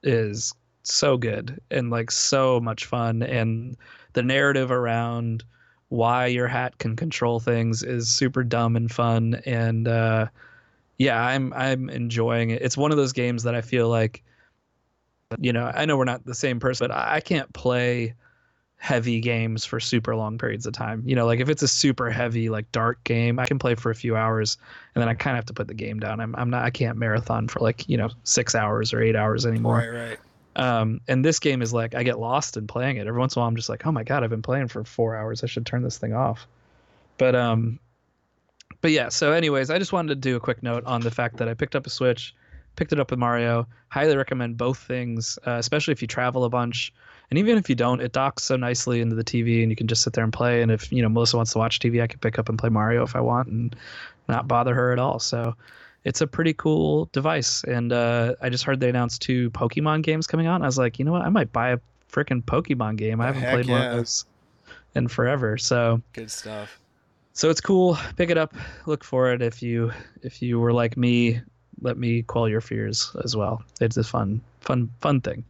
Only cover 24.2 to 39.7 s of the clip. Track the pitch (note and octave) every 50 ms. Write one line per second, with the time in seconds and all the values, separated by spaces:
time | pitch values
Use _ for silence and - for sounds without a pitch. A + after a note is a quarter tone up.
24.2 | A2 A2 A2+ A2 G#2+ G#2 - - - - - - - - _ - A#2+ A2+ A2+ A2
25.2 | - D3 C3 A#2+ A2 A#2 A2+ - G#2+ G2+ - A2 A#2 A2 G#2+ A2 G#2+ G#2+ A2 G#2+
26.2 | A2+ A2+ A2+ - B2 A#2+ B2 B2 A#2+ A#2+ A#2+ - C3 A2+ A2+ A2+ A#2 A2+ G#2+ A2+
27.2 | A2+ - A#2+ A2+ G#2+ A#2 - - A#2+ A2 A2+ - - - C#3+ A#2 G#2 A2+ A#2 -
28.2 | _ - - - A#2+ - - A#2 G#2+ G#2 G#2+ A2 A2 A2 - A#2 A2+ A2+ A2 G#2+
29.2 | G#2+ A2 A2 A2+ A#2 A#2 A2+ A2+ A2+ A#2 A#2 A2+ A#2 A2+ A#2 A#2+ A#2 A#2 A2+ -
30.2 | - _ _ _ _ _ _ - C3 B2+ A#2+ A2+ A2 A2 A2+ - - - C3 C3
31.2 | C3 D#3+ D#3+ - - D3+ C3+ B2+ A#2+ A2+ A#2+ A#2 A2+ A#2 B2 B2+ A#2+ B2 A#2+ A2+
32.2 | A2+ A#2 B2+ C#3+ C#3+ - - A#2+ G#2+ G#2 - A#2+ B2 C3+ C3 A#2+ G2+ G#2 A2+ B2
33.2 | B2+ C3 - B2+ A#2+ A#2 A2+ A#2 A2+ - A2+ A2 - D#3 D#3 C3 - - C3+ C#3+
34.2 | B2 A2+ A#2 A2+ A2+ - B2+ C#3 C3+ A#2 - A2+ A2 - - - A#2 A2+ A2+ A2
35.2 | G#2+ A2 A#2 A2+ - B2 - A#2 A#2 - - B2 B2 B2 A#2 - - A2+ G#2+ A#2
36.2 | C3 A#2+ A2+ - - _ _ _ _ _ _ _ _ _ _ _ _ _ _ _
37.2 | C3 B2+ B2+ B2 B2 A#2 A2+ A2+ A2+ A#2 A#2 - _ _ _ _ _ _ _ _
38.2 | _ _ _ _ _ _ _ _ - _ - _ - E3+ D#3 D3+ A#2+ A#2 - -
39.2 | E3 D3 D#3 E3+ E3 D3+ C#3+ C3+ C3 C3